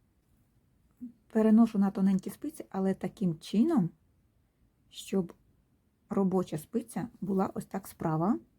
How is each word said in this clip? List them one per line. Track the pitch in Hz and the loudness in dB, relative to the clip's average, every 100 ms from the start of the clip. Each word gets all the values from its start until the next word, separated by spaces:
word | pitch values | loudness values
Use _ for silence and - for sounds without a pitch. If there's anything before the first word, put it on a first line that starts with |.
| _ _ _ _ _ _ _ _ _ _ 240 - _ | _ _ _ _ _ _ _ _ _ _ -18 -18 _
Переношу | 220 220 220 226 196 | 2 6 6 6 4
на | 196 | 0
тоненькі | 196 190 190 190 | 2 2 2 -2
спиці, | - 294 - - | -10 -12 -12 -8
але | 190 190 | -2 -2
таким | 190 185 - 180 160 | -2 -6 -4 -4 -4
чином, | - 190 311 294 170 - _ _ _ _ _ _ _ _ _ | -2 0 4 2 0 -4 _ _ _ _ _ _ _ _ _
щоб | - - 196 175 - _ _ _ _ _ _ - | -20 -4 -4 -4 -10 _ _ _ _ _ _ -6
робоча | 202 190 185 180 156 | -2 0 0 -2 -8
спиця | - 226 - 196 - - | -6 -6 -6 -8 -10 -8
була | 196 190 196 | -4 -2 -2
ось | - - | -6 -10
так | 190 - | -12 -12
справа, | - 170 156 180 320 - | -8 -4 0 0 -2 -6